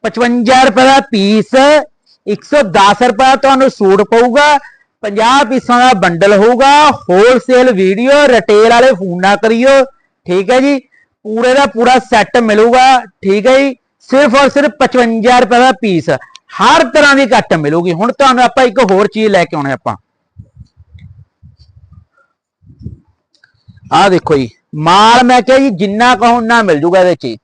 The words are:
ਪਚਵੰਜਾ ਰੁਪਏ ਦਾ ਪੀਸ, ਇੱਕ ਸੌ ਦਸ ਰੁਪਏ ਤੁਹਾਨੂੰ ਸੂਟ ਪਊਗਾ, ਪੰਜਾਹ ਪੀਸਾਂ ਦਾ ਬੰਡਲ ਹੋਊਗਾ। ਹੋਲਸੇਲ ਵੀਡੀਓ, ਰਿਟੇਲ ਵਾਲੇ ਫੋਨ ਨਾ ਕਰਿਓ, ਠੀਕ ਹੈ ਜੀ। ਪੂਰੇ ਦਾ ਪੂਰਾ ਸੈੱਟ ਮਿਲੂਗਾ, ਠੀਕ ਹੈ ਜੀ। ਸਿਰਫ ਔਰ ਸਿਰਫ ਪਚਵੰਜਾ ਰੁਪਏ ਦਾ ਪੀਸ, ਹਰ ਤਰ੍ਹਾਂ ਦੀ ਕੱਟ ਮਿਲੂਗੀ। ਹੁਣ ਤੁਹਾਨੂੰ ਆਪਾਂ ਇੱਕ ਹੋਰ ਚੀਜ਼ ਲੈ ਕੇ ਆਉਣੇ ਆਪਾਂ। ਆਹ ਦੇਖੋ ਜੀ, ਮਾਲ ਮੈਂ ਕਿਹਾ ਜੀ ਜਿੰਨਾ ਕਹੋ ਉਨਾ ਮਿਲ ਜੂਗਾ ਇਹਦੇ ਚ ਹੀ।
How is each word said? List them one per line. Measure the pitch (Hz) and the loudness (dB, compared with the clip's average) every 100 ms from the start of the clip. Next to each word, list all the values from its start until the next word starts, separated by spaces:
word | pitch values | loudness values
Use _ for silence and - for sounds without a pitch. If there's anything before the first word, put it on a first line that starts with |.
| 220 | -8
ਪਚਵੰਜਾ | - 240 240 226 254 | -4 -2 -2 0 2
ਰੁਪਏ | 262 202 | 2 2
ਦਾ | 262 269 269 | 2 2 0
ਪੀਸ, | 214 196 214 190 262 277 302 - _ _ _ - | -4 0 0 0 0 2 2 -2 _ _ _ -10
ਇੱਕ | 208 | -10
ਸੌ | - 294 | -4 -2
ਦਸ | 220 202 196 202 | 0 2 2 2
ਰੁਪਏ | 247 202 262 269 | -2 0 0 0
ਤੁਹਾਨੂੰ | 269 269 269 | 0 0 -2
ਸੂਟ | - 196 196 | -2 -2 0
ਪਊਗਾ, | 208 226 247 233 294 285 - _ _ _ | 0 0 0 0 0 0 -4 _ _ _
ਪੰਜਾਹ | 214 202 226 185 | -10 -4 0 0
ਪੀਸਾਂ | 247 262 - 240 | 0 -4 -2 0
ਦਾ | 254 220 | 2 0
ਬੰਡਲ | 180 170 196 202 | -2 0 0 2
ਹੋਊਗਾ। | 214 247 269 285 302 233 - | 2 2 2 4 2 0 -2
ਹੋਲਸੇਲ | 180 226 254 - 247 254 | 2 4 2 0 2 2
ਵੀਡੀਓ, | 190 190 196 254 285 294 | 0 -2 -2 0 2 2
ਰਿਟੇਲ | 233 - 208 226 | 0 2 2 2
ਵਾਲੇ | 233 254 | 2 2
ਫੋਨ | 202 190 175 | 0 -6 -4
ਨਾ | 190 202 | -2 -2
ਕਰਿਓ, | 220 226 262 277 262 _ _ _ - | -2 0 2 2 0 _ _ _ -6
ਠੀਕ | 180 190 | -6 -2
ਹੈ | 254 | -2
ਜੀ। | 277 277 _ _ _ _ | 0 -4 _ _ _ _
ਪੂਰੇ | 214 220 247 | -10 -4 -2
ਦਾ | 262 277 | 0 -2
ਪੂਰਾ | 220 240 254 247 | -2 0 0 0
ਸੈੱਟ | 226 202 247 | -4 -2 -2
ਮਿਲੂਗਾ, | 226 208 233 254 262 254 220 _ | 0 0 2 2 2 2 -2 _
ਠੀਕ | 196 202 214 | -4 -2 0
ਹੈ | 262 | 0
ਜੀ। | 277 247 _ _ _ | -2 -6 _ _ _
ਸਿਰਫ | 262 294 | 0 0
ਔਰ | 262 277 | 2 0
ਸਿਰਫ | 277 294 - | 0 -4 -2
ਪਚਵੰਜਾ | 262 254 240 226 220 247 | -2 -2 -2 -2 0 0
ਰੁਪਏ | 233 240 | 2 0
ਦਾ | 254 262 | 0 0
ਪੀਸ, | 220 175 143 131 - _ _ - | -4 -4 -4 -8 -8 _ _ -4
ਹਰ | 208 320 269 | 0 0 0
ਤਰ੍ਹਾਂ | 302 285 | 0 2
ਦੀ | 269 269 | 2 0
ਕੱਟ | 233 - | -2 -2
ਮਿਲੂਗੀ। | 170 147 165 175 | -4 -2 -4 -4
ਹੁਣ | 165 226 | -4 -6
ਤੁਹਾਨੂੰ | - 277 247 | -2 -2 0
ਆਪਾਂ | 240 262 | -2 0
ਇੱਕ | 254 208 220 | -2 0 0
ਹੋਰ | 190 202 | 0 -2
ਚੀਜ਼ | 214 220 | -2 -2
ਲੈ | 190 | 0
ਕੇ | 170 160 | -2 -6
ਆਉਣੇ | 139 | -6
ਆਪਾਂ। | 131 131 101 _ _ _ - - _ - _ _ - - - _ _ - _ _ _ _ - _ _ _ _ _ _ _ _ - - _ _ _ _ _ _ _ - - | -6 -8 -12 _ _ _ -20 -20 _ -20 _ _ -20 -20 -20 _ _ -20 _ _ _ _ -20 _ _ _ _ _ _ _ _ -20 -20 _ _ _ _ _ _ _ -20 -6
ਆਹ | 156 196 | -2 0
ਦੇਖੋ | 180 - 147 | -2 -2 -4
ਜੀ, | 123 _ _ | -4 _ _
ਮਾਲ | 151 160 226 220 240 | -6 0 2 2 2
ਮੈਂ | 247 247 | 2 0
ਕਿਹਾ | 247 262 | 2 0
ਜੀ | 269 180 | 0 -4
ਜਿੰਨਾ | 196 208 240 | -6 -2 -2
ਕਹੋ | 240 240 240 | 0 0 -2
ਉਨਾ | 226 233 | 0 -2
ਮਿਲ | 208 151 | 0 -2
ਜੂਗਾ | 165 185 | 0 0
ਇਹਦੇ | 180 | 0
ਚ | 170 | -2
ਹੀ। | 127 107 | -8 -14